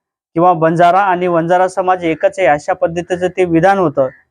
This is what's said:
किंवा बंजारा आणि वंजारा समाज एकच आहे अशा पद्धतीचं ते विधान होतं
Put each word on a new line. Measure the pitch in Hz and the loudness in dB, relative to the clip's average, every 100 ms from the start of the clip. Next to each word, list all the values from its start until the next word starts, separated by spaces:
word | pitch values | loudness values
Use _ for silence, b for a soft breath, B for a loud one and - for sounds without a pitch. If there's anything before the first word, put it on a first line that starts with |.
| _ _ _ | _ _ _
किंवा | 165 180 | 0 2
बंजारा | 170 160 165 175 185 | 2 2 4 4 2
आणि | 202 180 180 | 0 -2 -2
वंजारा | 170 165 180 185 | -2 0 0 0
समाज | 190 185 185 170 | -2 -2 -2 -2
एकच | 156 196 196 | -2 -2 0
आहे | 180 | 0
अशा | 147 - | 0 -2
पद्धतीचं | 185 175 170 175 180 180 | -4 -4 -4 -6 -4 -4
ते | 190 180 | -2 0
विधान | 165 185 196 | 2 2 2
होतं | 165 143 131 - _ | 0 -2 -4 -6 _